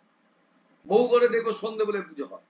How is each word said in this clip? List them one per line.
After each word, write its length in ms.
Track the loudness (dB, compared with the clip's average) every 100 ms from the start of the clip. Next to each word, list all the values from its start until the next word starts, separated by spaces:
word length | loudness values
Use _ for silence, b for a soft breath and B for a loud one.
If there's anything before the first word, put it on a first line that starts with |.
| _ _ _ _ _ _ _ _ 0
বহু 200 | 2 4
ঘরে 200 | 4 4
দেখবে 260 | 2 -2
সন্ধেবেলায় 520 | -6 -6 -4 -4 -4 -8
পুজো 160 | -12 -12
হয় 200 | -14 _